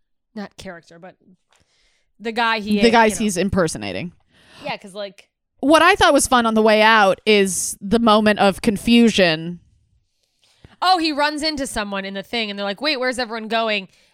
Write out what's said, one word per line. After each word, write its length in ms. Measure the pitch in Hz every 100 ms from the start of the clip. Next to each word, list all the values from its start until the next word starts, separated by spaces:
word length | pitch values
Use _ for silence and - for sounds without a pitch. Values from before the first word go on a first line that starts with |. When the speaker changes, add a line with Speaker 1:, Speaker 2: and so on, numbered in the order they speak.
| _ _ _ 214
Speaker 1:
not 200 | 196 -
character, 420 | 196 170 _ 165
but 160 | 185 _ _ 185 _ _ _ _ _ _ _ _
the 120 | 208
guy 280 | 226 226 226
he, 220 | 208 208
Speaker 2:
The 100 | 226
guys 220 | 226 226
Speaker 1:
you 20 | 196
know. 40 |
Speaker 2:
he's 140 | 214 185
impersonating. 760 | 196 180 160 123 104 92 170 - _ _ _ -
Speaker 1:
Yeah, 140 | 294 226
'cause, 160 | 208
like, 360 | 190 202 190 - _ _ -
Speaker 2:
What 200 | 269 311
I 140 | 330 392
thought 180 | 370
was 120 | 285 -
fun 180 | 247 226
on 80 |
the 80 | 220
way 200 | 220 214
out 380 | 214 226 196 - -
is 520 | 208 196 180 - -
the 180 | 196 226
moment 400 | 226 214 214 202
of 220 | 202 180
confusion. 960 | - 196 - 233 233 202 180 156 165 175 _ _ _ _ _ _ _ _ _ _ _ -
Speaker 1:
Oh, 160 | 349 370
he 120 | 320
runs 320 | 285 294 302
into 240 | 311 302 269
someone 380 | 233 208 196 190
in 80 |
the 100 | 196
thing, 260 | 185 233 214
and 80 | 202
they're 60 |
like, 160 | 202 196
"Wait, 180 | 285 277
where's 220 | 254 247
everyone 300 | 240 226 220
going?" 400 | 226 226 208 185 _ _